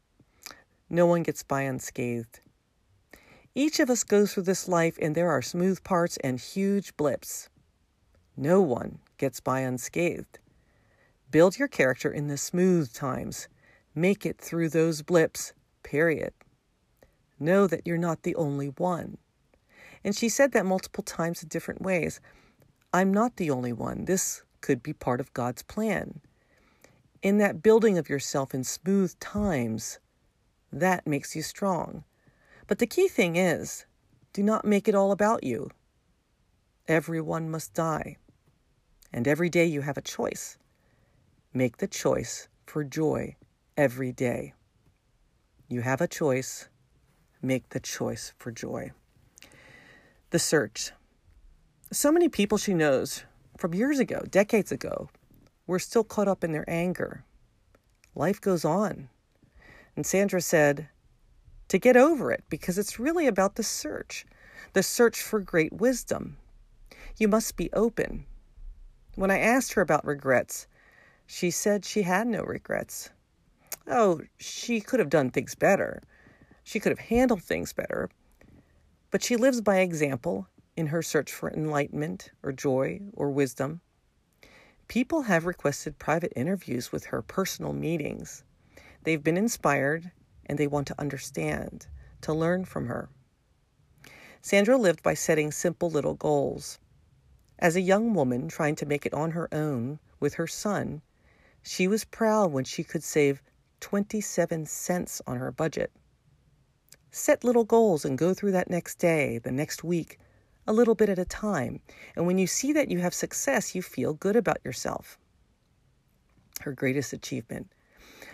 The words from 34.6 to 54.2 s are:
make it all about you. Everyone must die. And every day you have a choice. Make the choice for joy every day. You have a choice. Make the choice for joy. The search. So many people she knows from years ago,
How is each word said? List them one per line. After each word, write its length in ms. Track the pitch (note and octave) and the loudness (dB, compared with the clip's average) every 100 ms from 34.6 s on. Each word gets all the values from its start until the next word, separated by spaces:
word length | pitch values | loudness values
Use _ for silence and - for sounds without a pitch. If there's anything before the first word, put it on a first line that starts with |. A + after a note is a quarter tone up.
make 220 | G#3+ G3+ A3 | 4 2 4
it 80 | |
all 160 | G3+ G3 | 4 4
about 320 | G3 G#3 A#3 | 4 2 2
you. 300 | - G#2+ - - _ _ _ _ _ _ _ _ _ _ - | -2 -4 -6 -14 _ _ _ _ _ _ _ _ _ _ 0
Everyone 640 | D#3+ D#3 E3 D#3 E3 D#3+ | 0 0 -4 -4 -4 -4
must 240 | D#3+ - | -8 -6
die. 440 | - E3 D3+ - - _ _ _ _ _ _ _ _ - | -2 -2 -2 -6 -14 _ _ _ _ _ _ _ _ -10
And 140 | - A#2+ | -2 0
every 240 | D3+ F3 | 2 2
day 160 | F3 E3+ | 4 2
you 140 | D3 | 0
have 180 | C#3+ C3+ | -4 -6
a 40 | - - | -8 -6
choice. 420 | - - - - _ _ _ _ _ _ _ _ _ | -6 -6 -12 -18 _ _ _ _ _ _ _ _ _
Make 260 | B2+ B2+ - | -2 -2 -2
the 100 | G3 | -6
choice 580 | - D3 C3 B2+ - - _ - | -2 0 0 -2 -10 -14 _ -8
for 180 | D#3 | -6
joy 520 | C#3+ D#3 D#3 B2+ - - _ _ _ - | -4 -2 0 0 -4 -12 _ _ _ 2
every 360 | C#3 B2 C3 | 2 2 -6
day. 420 | B2 B2+ A#2+ C#3 - _ _ _ _ _ _ _ _ _ _ - | -2 -2 -2 -8 -16 _ _ _ _ _ _ _ _ _ _ -8
You 140 | B2 | -4
have 200 | A#2+ C3 | 0 0
a 60 | F3 | 0
choice. 600 | - D#3 B2+ B2+ - - _ _ _ _ _ _ _ | 0 0 0 -2 -12 -16 _ _ _ _ _ _ _
Make 280 | B2+ C3 - | -2 -2 -4
the 100 | - | -10
choice 520 | - - A#2+ A#2 - - | -8 -6 -6 -6 -12 -14
for 140 | B2 | -14
joy. 400 | A2+ A#2+ A#2+ B2 - _ _ _ _ - - - - - - _ _ _ | -10 -8 -8 -10 -14 _ _ _ _ -20 -20 -20 -20 -20 -20 _ _ _
The 100 | E3+ | -2
search. 540 | - D#3 G#2+ - - - _ _ _ - - _ _ _ - | 2 2 0 -6 -12 -14 _ _ _ -20 -20 _ _ _ -8
So 220 | - C#4+ | 0 4
many 160 | E4+ F4 | 4 4
people 300 | - G3+ G#3 | 2 0 0
she 160 | - | 0
knows 500 | F3 D#3 B2+ G2+ - - _ _ - | 2 4 2 0 -8 -16 _ _ -8
from 160 | F3+ | -4
years 240 | F3 C4 C#4+ | 0 0 0
ago, 220 | A3 - | -2 -4